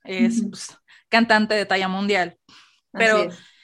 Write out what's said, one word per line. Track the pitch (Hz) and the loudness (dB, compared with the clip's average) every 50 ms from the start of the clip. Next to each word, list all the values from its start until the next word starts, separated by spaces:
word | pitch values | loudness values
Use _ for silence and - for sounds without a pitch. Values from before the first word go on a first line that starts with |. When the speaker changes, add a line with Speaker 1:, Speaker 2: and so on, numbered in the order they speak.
| - | -14
Speaker 1:
es, | - 190 190 233 226 233 233 | -8 -2 0 0 0 0 0
Speaker 2:
Ujú. | 202 196 | -4 -4
Speaker 1:
pues, | 196 - - - - _ _ _ - - _ _ | -6 -12 -16 -18 -18 _ _ _ -20 -20 _ _
cantante | - 233 226 226 220 214 214 220 214 | 0 2 4 4 4 2 2 2 0
de | 208 196 | -2 -2
talla | - 190 190 190 185 | 0 -2 -2 -2 -2
mundial. | 185 196 202 202 202 185 175 170 - _ _ _ | -2 -2 -2 0 0 0 -2 -2 -6 _ _ _
Speaker 2:
Así | - - - _ _ _ _ _ | -20 -20 -20 _ _ _ _ _
Speaker 1:
Pero, | - - 226 220 220 202 180 | -4 0 2 2 4 2 0
Speaker 2:
es. | 175 175 - - - _ _ | -2 -6 -12 -20 -20 _ _